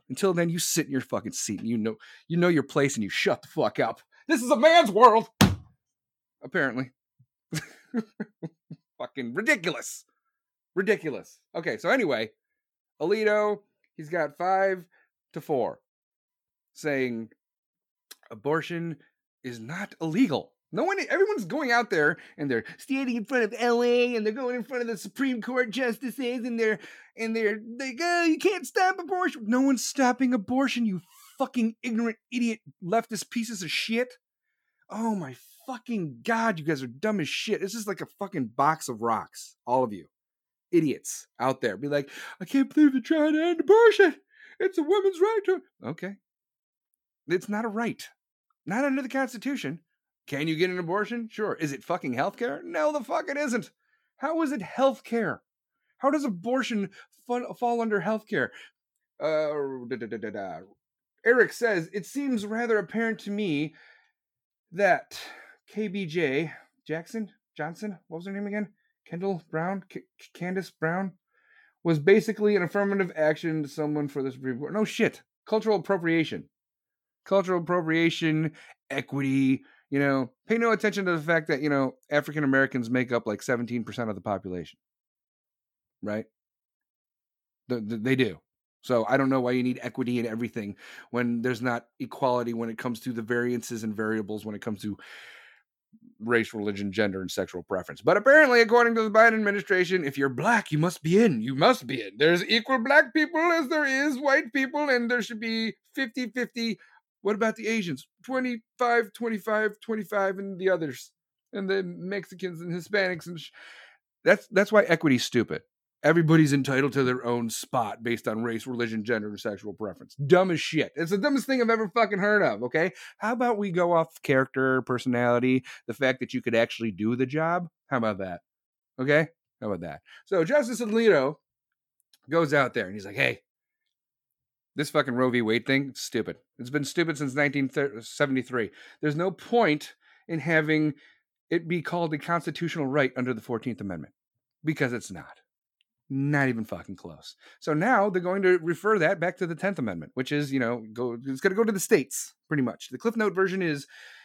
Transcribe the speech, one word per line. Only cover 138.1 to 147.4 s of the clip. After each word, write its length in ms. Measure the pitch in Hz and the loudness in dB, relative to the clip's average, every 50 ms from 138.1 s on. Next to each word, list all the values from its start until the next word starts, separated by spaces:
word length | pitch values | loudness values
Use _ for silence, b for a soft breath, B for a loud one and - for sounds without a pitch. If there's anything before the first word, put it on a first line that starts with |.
| - - 147 135 131 131 123 - 123 120 107 - B B B B B B | -4 -2 0 0 0 -2 -2 -2 -2 -2 -2 -4 B B B B B B
There's 160 | 151 151 147 | -2 -2 0
no 140 | 160 180 190 | 0 -2 -2
point 640 | 175 - - - 233 240 220 156 151 147 - - b b b b b b b - | -4 -6 -4 0 2 4 4 4 2 0 -2 -8 b b b b b b b -8
in 120 | 165 151 | -6 -4
having 540 | 131 170 160 156 151 156 156 151 151 151 b b b b b b b _ _ _ _ - | 0 2 2 2 4 4 2 2 2 0 b b b b b b b _ _ _ _ -2
it 200 | 165 170 165 160 | -2 -2 0 -2
be 120 | 180 170 | -4 -4
called 320 | - - 175 175 170 156 | -2 -4 -2 -2 -2 -2
a 60 | 156 143 | -2 -4
constitutional 680 | - 170 170 170 - 165 151 - 175 156 - 165 143 | -2 -2 -2 -2 -2 -4 -4 -4 -4 -4 -2 -2 -2
right 260 | 131 135 151 135 127 - | 0 2 2 2 2 0
under 160 | 127 127 127 | -2 -4 -4
the 80 | 120 110 | -4 -6
fourteenth 400 | - - 117 110 - 127 110 - | -6 -6 -6 -4 -4 -6 -8 -6
Amendment, 340 | 101 98 87 78 67 - _ _ _ _ _ _ _ _ _ _ - | -8 -8 -8 -10 -12 -16 _ _ _ _ _ _ _ _ _ _ -6
because 280 | 156 156 - 143 120 | -4 -2 -2 -2 -2
it's 180 | 123 107 - - | -2 -6 -8 -10
not. 300 | 92 80 - - - - _ _ _ _ _ _ _ _ _ _ _ _ _ - | -14 -16 -16 -18 -20 -20 _ _ _ _ _ _ _ _ _ _ _ _ _ -6
Not 380 | 135 135 139 143 147 143 135 127 | -4 -2 0 0 2 2 2 2
even 160 | 120 113 107 | 0 -2 -4
fucking 320 | - 95 85 - - 95 | -6 -8 -10 -10 -12 -16
close." 400 | - - 87 78 - - - b b | -16 -16 -18 -18 -18 -20 -20 b b